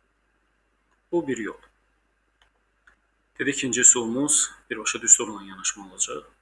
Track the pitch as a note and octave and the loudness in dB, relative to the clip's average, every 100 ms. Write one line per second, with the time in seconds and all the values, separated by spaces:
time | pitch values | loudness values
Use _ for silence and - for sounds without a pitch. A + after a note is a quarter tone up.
0 | _ _ _ _ _ _ _ _ _ _ | _ _ _ _ _ _ _ _ _ _
1 | _ F3 D3 A2+ G2+ - - _ _ _ | _ -4 -2 -4 -6 -10 -18 _ _ _
2 | _ _ _ _ _ _ _ _ _ _ | _ _ _ _ _ _ _ _ _ _
3 | _ _ _ - C3 C3+ C3+ A#2 A#2+ B2+ | _ _ _ -4 -2 0 0 4 6 6
4 | A2+ A#2+ C#3+ - - - - A2+ G#2+ A#2 | 2 0 0 2 0 -6 -10 -6 -4 -2
5 | A#2 - A2+ G#2 G2 F#2+ F#2 - F#2+ F#2 | 4 4 4 -8 -14 -10 -8 -8 -12 -10
6 | - - - _ | -8 -8 -12 _